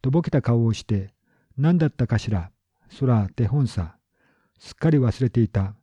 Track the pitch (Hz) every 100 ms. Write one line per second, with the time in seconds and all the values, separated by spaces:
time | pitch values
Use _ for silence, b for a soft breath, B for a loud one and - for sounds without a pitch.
0 | 135 147 165 143 - 120 117 107 - 101
1 | 98 _ _ _ _ - 151 175 156 -
2 | 123 110 - 104 85 _ _ _ _ -
3 | 135 117 98 - 110 143 123 - 85 -
4 | _ _ _ _ _ _ - - 160 151
5 | 123 - 127 120 110 - 98 104